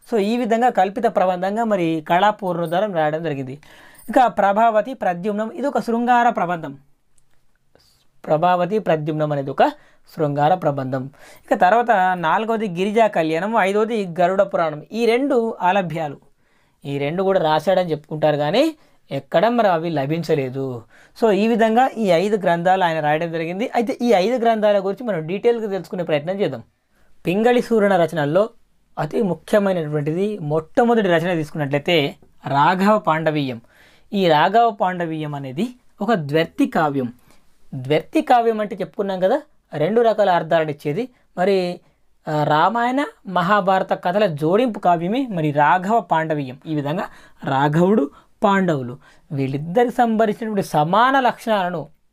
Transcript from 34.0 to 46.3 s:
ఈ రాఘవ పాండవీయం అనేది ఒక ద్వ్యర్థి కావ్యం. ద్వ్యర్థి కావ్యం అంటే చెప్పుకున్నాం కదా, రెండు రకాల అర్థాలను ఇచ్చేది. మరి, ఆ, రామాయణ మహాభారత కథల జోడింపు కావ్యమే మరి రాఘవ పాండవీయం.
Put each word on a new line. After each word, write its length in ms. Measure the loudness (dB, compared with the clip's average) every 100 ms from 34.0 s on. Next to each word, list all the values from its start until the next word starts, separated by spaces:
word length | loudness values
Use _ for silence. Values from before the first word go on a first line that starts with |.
| -8
ఈ 160 | 0 2
రాఘవ 420 | 4 4 4 2
పాండవీయం 640 | 0 -4 -2 -6 -6 -8
అనేది 340 | -8 -8 -6 -6 -8 _ -8
ఒక 140 | -2
ద్వ్యర్థి 520 | -2 0 -2 0 -2 -2
కావ్యం. 460 | 0 0 -2 -4 -8 -20 -20 _ _ -14
ద్వ్యర్థి 480 | -8 -2 -2 0 -2
కావ్యం 380 | 2 2 2 -2
అంటే 160 | -4 -8
చెప్పుకున్నాం 440 | -8 -6 -4 0
కదా, 220 | 0 0 -4 _ _
రెండు 260 | -4 0 2
రకాల 300 | 2 4 2
అర్థాలను 400 | 2 2 0 0
ఇచ్చేది. 380 | -4 -4 -4 -6 _ _ -2
మరి, 420 | 0 2 0 -6 _ _ _ _ -4
ఆ, 160 | -2
రామాయణ 600 | 2 2 2 2 -2 -2 -4 -8 -6
మహాభారత 760 | -2 0 0 2 0 0 -4
కథల 220 | -2 0 0
జోడింపు 520 | 0 0 2 0 0
కావ్యమే 480 | 0 2 0 -2 -4
మరి 200 | -2 0
రాఘవ 500 | 2 4 2 2 0
పాండవీయం. 580 | 0 -2 0